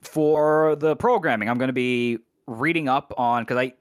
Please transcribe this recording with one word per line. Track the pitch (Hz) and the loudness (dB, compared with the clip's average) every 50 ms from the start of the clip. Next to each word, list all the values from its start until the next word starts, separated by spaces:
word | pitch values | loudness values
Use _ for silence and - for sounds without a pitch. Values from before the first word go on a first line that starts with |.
For | - - - 151 151 151 156 151 151 156 151 156 156 156 151 | -20 -8 -2 0 2 2 4 4 4 4 4 4 4 2 2
the | 147 151 160 151 | 2 0 0 0
programming, | - - 247 247 202 160 156 120 107 104 113 | 2 2 2 2 2 2 0 -2 0 0 -2
I'm | 123 123 | -2 0
gonna | 131 131 | -2 -2
be | 127 131 123 127 123 120 120 120 117 110 _ _ _ _ - | -2 -2 0 0 0 0 0 -2 -2 -4 _ _ _ _ -16
reading | - 113 113 139 160 170 165 151 131 | -14 -8 -4 -2 -2 -2 -2 -2 0
up | 131 139 - - - | -2 -2 -4 -6 -6
on, | - 143 131 120 120 117 | -2 0 0 0 0 -2
'cause | - 123 | -2 -2
I | 123 131 131 - _ | -2 -2 -4 -6 _